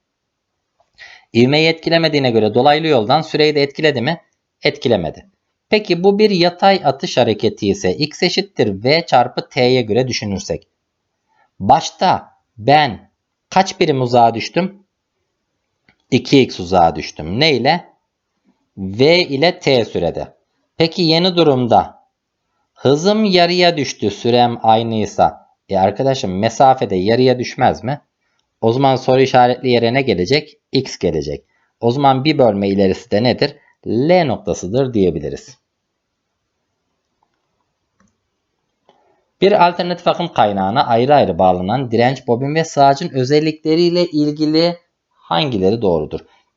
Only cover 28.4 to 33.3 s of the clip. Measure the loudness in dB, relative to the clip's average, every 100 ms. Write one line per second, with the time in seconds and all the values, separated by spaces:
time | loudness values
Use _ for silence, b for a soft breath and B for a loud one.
28.4 | _ _ -2 0 0 0 2 2 4 4
29.4 | 2 0 0 0 2 0 0 -2 -2 -2
30.4 | -4 _ _ -6 -6 -4 -4 -4 -6 -10
31.4 | _ _ _ _ -4 2 2 2 0 2
32.4 | 2 2 0 2 0 0 -4 -2 0